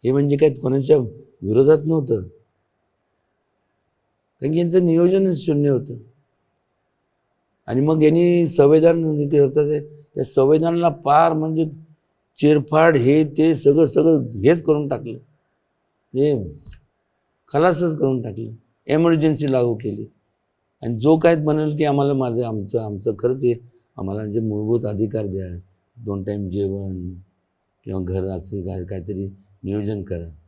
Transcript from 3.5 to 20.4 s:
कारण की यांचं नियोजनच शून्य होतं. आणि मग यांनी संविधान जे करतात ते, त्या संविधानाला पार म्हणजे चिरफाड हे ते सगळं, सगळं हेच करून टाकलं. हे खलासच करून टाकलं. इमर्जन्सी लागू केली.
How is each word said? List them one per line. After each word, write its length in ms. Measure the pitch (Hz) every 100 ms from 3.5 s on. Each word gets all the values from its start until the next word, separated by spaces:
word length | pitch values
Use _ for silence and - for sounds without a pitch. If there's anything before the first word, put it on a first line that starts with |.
| _ _ _ _ _ _ _ _ _
कारण 120 | 135
की 60 | 160
यांचं 280 | 175 180 175
नियोजनच 600 | 165 175 190 190 165 -
शून्य 220 | 147 143
होतं. 260 | 127 - 120 - _ _ _ _ _ _ _ _ _ _ _ _ _ _ _ -
आणि 140 | 120
मग 220 | 147 160
यांनी 440 | 151 165 175 175 165
संविधान 680 | - 143 156 165 170 160 147
जे 220 | 143 147
करतात 260 | 139 147
ते, 420 | 147 151 147 - _
त्या 100 | -
संविधानाला 640 | 131 - 135 156 165 170 170
पार 440 | 151 135 147 165
म्हणजे 320 | 156 156 160 160 - - _ _ _ _ _
चिरफाड 580 | 147 151 - 156 165 147
हे 280 | 120 151
ते 300 | 151 143 160
सगळं, 320 | 151 143 143 151
सगळं 340 | 131 165 156
हेच 420 | 117 107 110 170
करून 260 | 160 151 143
टाकलं. 300 | 127 117 123 _ _ _ _ _ _ _ _ _
हे 420 | 127 147 135 90 73 - - _ _ _ _ _ _ _
खलासच 440 | 139 170 160 175 151
करून 260 | 135 131
टाकलं. 280 | 117 101 113 113 _ _ -
इमर्जन्सी 680 | 151 170 160 156 131 139
लागू 220 | 131 120
केली. 300 | 110 110 101 110 _ _ _